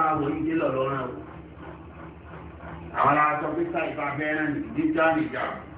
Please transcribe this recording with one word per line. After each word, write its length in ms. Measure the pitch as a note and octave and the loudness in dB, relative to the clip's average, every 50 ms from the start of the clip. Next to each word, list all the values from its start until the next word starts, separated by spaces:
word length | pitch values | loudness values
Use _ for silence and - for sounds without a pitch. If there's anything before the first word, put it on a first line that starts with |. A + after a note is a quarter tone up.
| D#3 D#3 | 4 4
wọ̀ 180 | D3+ D3+ C#3 C#3+ | 4 2 2 0
yí 100 | D3 - | 0 0
dé 120 | - - D#3+ | 0 0 2
lọ 140 | D#3+ D3+ C#3 | 2 2 2
lọ́rùn 320 | C3 C3 C3 C3+ C3+ C3 | 2 2 0 0 0 -2
o. 60 | B2+ B2 - - - - - - - - - - - - - - - - - - E3 E3 - - - - - - - - - - - E3 E3 E3 - - | -4 -4 -6 -8 -12 -12 -14 -16 -16 -16 -16 -16 -16 -14 -14 -14 -16 -16 -16 -16 -16 -16 -16 -16 -16 -16 -14 -14 -14 -14 -16 -14 -12 -12 -12 -12 -12 -6
Àwọn 220 | - - - - | 0 2 4 6
ará 120 | D3 D3 D3+ D3+ D3+ | 6 6 6 4 4
sọ 120 | D3+ D3+ D3+ | 2 0 -2
pé 140 | D3+ E3+ E3+ E3+ | 0 0 0 0
sáì 220 | - - D#3 D3 | 0 0 -2 -2
bá 140 | - D3+ D3 D3 | -2 -4 -4 -2
bẹ́ẹ̀ 260 | C#3 C#3+ D3+ D3+ D3+ | -2 -2 0 0 0
náà 100 | D3+ D#3 | 0 0
nìyí, 240 | D3 C#3 - - - | 0 0 -2 -4 -4
dídá 340 | - D3+ D#3+ D#3 D#3 D#3+ D#3+ D#3+ | -2 0 2 2 4 6 6 6
nìjà, 340 | D#3+ D#3 D#3 - - - - - - - - - - | 6 4 2 0 -2 -4 -4 -4 -6 -8 -10 -12 -14